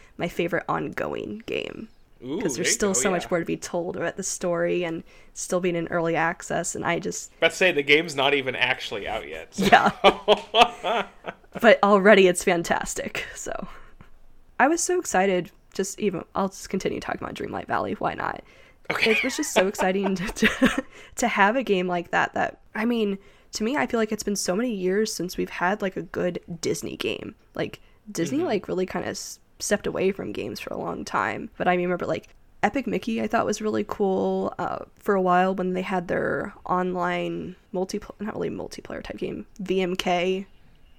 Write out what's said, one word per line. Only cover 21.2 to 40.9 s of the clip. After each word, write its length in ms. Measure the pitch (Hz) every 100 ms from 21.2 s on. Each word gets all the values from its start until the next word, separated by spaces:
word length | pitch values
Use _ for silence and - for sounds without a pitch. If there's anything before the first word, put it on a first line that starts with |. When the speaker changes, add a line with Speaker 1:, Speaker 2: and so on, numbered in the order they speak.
| 240
Speaker 1:
have 280 | 214 196 262
a 80 |
game 240 | 226 190 180
like 240 | 175 175
that, 220 | 175 160
that, 260 | 202 - - - 214
I 100 | 226
mean, 320 | 240 208 196 - - -
to 100 | -
me, 140 | 214 285
I 80 | 262
feel 140 | 233
like 120 | 220
it's 120 | 214
been 120 | - 202
so 200 | - 185
many 180 | 247
years 400 | 202 180 196 220
since 240 | - 175 -
we've 120 | 185
had, 320 | - 175 214
like, 140 | 196 175
a 60 |
good 380 | 170 - 175 175 - 170
Disney 360 | 185 - - -
game. 380 | 110 104 - - _ -
Like, 260 | 147 - - - -
Disney, 280 | 202 170 277
Speaker 2:
Mm-hmm. 80 | 349
Speaker 1:
like, 200 | 214 -
really 180 | 180 185
kinda 220 | 180 -
s-, 300 | - - - _ -
stepped 260 | - 101 -
away 260 | 156 190
from 200 | 196 92
games 280 | - 98 -
for 140 | -
a 40 | -
long 280 | 165 - -
time. 440 | - 104 107 - -
But 100 | 185
I 80 | 180
remember, 300 | 175 175 160
like, 220 | 160 - - - -
Epic 240 | 208 - 247
Mickey, 340 | 202 - 226
I 60 | 220
thought 180 | 226 -
was 160 | 214
really 240 | 214 220 208
cool, 680 | - 196 190 190 190 190 -
uh, 280 | - - - -
for 180 | -
a 80 | 202
while 320 | 185 180 185
when 200 | 196 185
they 80 | 185
had 240 | 185 190 175
their 460 | 175 - - 202 - -
online 880 | 180 180 180 175 175 175 170 165 185 _
multipl-, 460 | 185 185 202 - -
not 140 | 208
really 160 | - 175
multiplayer 540 | - - - - -
type 140 | - 208
game, 280 | - - 208 -
V 220 | 180 190
M 140 | 180 185
K, 520 | - 180 180 185 196 - - - -